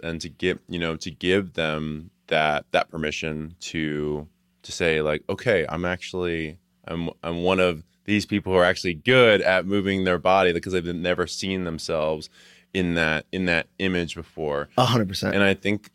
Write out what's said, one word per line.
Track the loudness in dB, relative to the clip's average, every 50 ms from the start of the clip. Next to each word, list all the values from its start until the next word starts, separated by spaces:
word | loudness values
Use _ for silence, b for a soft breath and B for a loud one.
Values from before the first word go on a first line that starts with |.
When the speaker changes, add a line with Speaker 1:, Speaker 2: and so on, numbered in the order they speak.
| -8
Speaker 1:
and | -8 -8 -8
to | -8 -12
give, | -8 -2 -2 -2 -2 -2 _ -8
you | -6 -4
know, | -4 -4 -4 -6
to | -8 -12
give | -10 -4 0 2 2 2 2 -2 -4
them | -4 -2 -2 -2 -4 -4 -6 -8 -8 -12 -16 _ _ _ 0
that, | 2 2 4 2 2 0 -2 _
that | 0 0 0 0
permission | -4 -6 -4 -4 -4 -4 -6 -6 -6 -6 -8 -10 -12 -14
to, | -14 -8 -6 -4 -4 -4 -4 -4 -4 -4 -4 -6 -8 -10 _ _ _ _ _ _ -18
to | -12 -6
say, | -2 0 2 2 2
like, | 2 0 -2 -2 -2 -6
"Okay, | -8 -4 0 2 2 2 2 -2
I'm | -4 -4 -2
actually, | -4 -4 -4 -8 -10 -6 -4 -4 -4 -4 -4 -6 -8 -10 -14 _ _ _ _ -12
I'm, | -10 -6 -6 -6 -6 -8 -8 -8
I'm | -6 -4 0 2
one | 2 4 4
of | 4 2 2 -2 -8 _ _ _ -4
these | 0 0 0 0
people | 0 -2 -2 0 2
who | 4 4
are | 6
actually | 4 4 0 -2 -4 -4
good | -2 2 4 6 8 8 8 8 6
at | 6 4 2 2 2
moving | 0 -2 0 0 0 0 2 2
their | 2 0 2
body," | 2 4 4 6 6 4
because | 2 0 -2 -2 -2
they've | -2 -2
never | -2 -6 -4 -2 -2 0 0 -2 -4
seen | -4 -6 -4 -4 -4 -2 -4
themselves | -4 -6 -8 -6 -4 -2 -2 0 -2 -2 -4 -8 -14 b b b b b b b b -4
in | -2 -2 0 2
that, | 2 2 2 0 -2 -4 -6
in | -6 -4 -2
that | 0 0 0 -2 _ _ -4
image | -4 -2 0 -2 -2 -4 -6
before. | -12 -14 -14 -10 -8 -6 -4 -4 -4 -6 -4 0 0
Speaker 2:
A | 2
hundred | 2 2 2 0 0
percent. | -4 -4 -4 -2 0
Speaker 1:
And | 2
I | 4 2 2
think, | 0 0 -4 -4 -4 _ -10